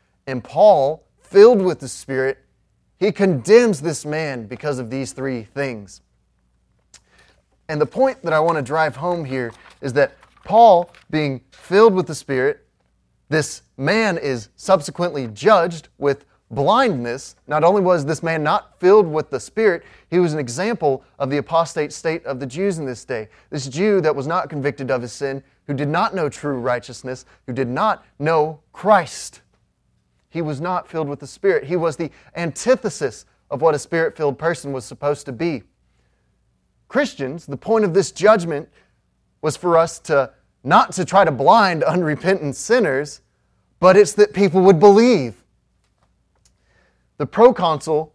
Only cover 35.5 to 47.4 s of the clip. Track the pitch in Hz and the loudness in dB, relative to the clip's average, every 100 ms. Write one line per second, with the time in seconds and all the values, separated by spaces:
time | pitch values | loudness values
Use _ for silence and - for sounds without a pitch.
35.5 | 135 - _ _ _ _ _ _ _ _ | -6 -12 _ _ _ _ _ _ _ _
36.5 | _ _ _ _ 247 285 - 135 160 - | _ _ _ _ -4 -2 -4 -10 -10 -12
37.5 | 139 - 220 208 175 185 - 196 220 170 | -12 -2 0 2 0 -2 0 2 2 0
38.5 | 147 - _ _ _ _ _ _ _ 156 | -8 -10 _ _ _ _ _ _ _ -6
39.5 | - 180 165 165 - - 143 127 _ _ | -4 0 2 2 -4 -2 0 0 _ _
40.5 | _ 131 196 - - 175 202 170 131 143 | _ 2 2 2 -2 0 2 2 2 4
41.5 | 226 196 160 160 175 160 147 180 190 147 | 4 4 0 -2 0 -2 -2 -2 -2 -4
42.5 | 127 - 247 175 135 147 - _ _ _ | -8 -2 0 0 -2 -6 -12 _ _ _
43.5 | _ _ - 180 190 196 - 208 190 196 | _ _ 2 4 6 4 4 2 4 2
44.5 | 180 185 165 202 202 240 208 123 - _ | 4 6 8 8 8 6 2 -2 -10 _
45.5 | _ _ _ _ _ _ _ _ _ _ | _ _ _ _ _ _ _ _ _ _
46.5 | _ _ _ _ _ _ - 143 - | _ _ _ _ _ _ -10 -6 4